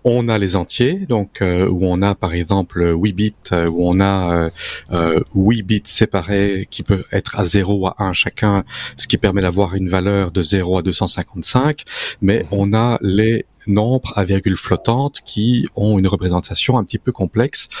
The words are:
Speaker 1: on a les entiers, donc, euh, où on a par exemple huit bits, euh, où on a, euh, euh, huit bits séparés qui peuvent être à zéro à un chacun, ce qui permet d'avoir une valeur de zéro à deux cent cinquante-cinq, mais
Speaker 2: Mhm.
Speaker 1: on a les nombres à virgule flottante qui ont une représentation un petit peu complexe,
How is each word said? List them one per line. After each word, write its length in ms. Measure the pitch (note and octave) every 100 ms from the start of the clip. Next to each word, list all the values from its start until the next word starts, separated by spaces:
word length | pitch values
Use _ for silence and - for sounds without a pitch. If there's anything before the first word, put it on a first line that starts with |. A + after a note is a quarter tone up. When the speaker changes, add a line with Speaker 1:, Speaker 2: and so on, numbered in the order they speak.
Speaker 1:
on 260 | A#2+ B2 A#2
a 80 | G#2+
les 180 | G2 F#2
entiers, 500 | E2+ - B2 F#3+ G3
donc, 340 | A2+ G2+ -
euh, 260 | F#2+ F2+ F#2
où 200 | F2+ F#2
on 160 | F2+
a 100 | G2+
par 220 | G2 F2 E2+
exemple 580 | E2 G2 F2+ F2+ F2 E2
huit 180 | G#2
bits, 200 | F2+ G#2+ - -
euh, 160 | F2 E2+
où 220 | E2 F2
on 100 | F#2
a, 320 | G2 G2 F2
euh, 180 | F2 E2 - - - -
euh, 280 | F2 E2 D#2+ -
huit 300 | G2 F#2+ A#2
bits 180 | F#2 G#2+ -
séparés 840 | - - G2 E2 G2+ G2+ F#2+ G2
qui 140 | -
peuvent 220 | - F#2+ -
être 280 | G2 - -
à 40 |
zéro 440 | F#2+ G#2 F#2+ G2+ F#2
à 80 | -
un 160 | G2
chacun, 500 | F2 - - G#2+ G2+ - - - -
ce 120 | -
qui 100 | -
permet 240 | G#2 G2
d'avoir 320 | F#2 F2+ F#2+
une 160 | F#2+ F#2
valeur 420 | F#2 F#2+ G2+ F#2
de 120 | F2
zéro 340 | E2 G2 F2+ F#2
à 40 |
deux 100 | E2+
cent 140 | - F#2+
cinquante-cinq, 760 | - E2+ F2+ - B2+ C#3+ D3 - - - -
mais 220 | G2 G2
Speaker 2:
Mhm. 40 | -
Speaker 1:
on 220 | G2+ G2+
a 260 | A2 A#2+ A#2
les 440 | G2 G2 A2 A2+ - _ -
nombres 480 | G2+ A2+ B2+ - -
à 80 |
virgule 320 | F#2 G2 F#2+ F#2
flottante 640 | - F2 - A#2+ C#3+ - -
qui 420 | - A2 A#2+ - -
ont 240 | G#2 G2+
une 80 | F#2
représentation 680 | F2+ F2+ F2 - - - B2
un 80 | F#2+
petit 140 | A2
peu 120 | -
complexe, 560 | - F#2 G#2+ C3 - - -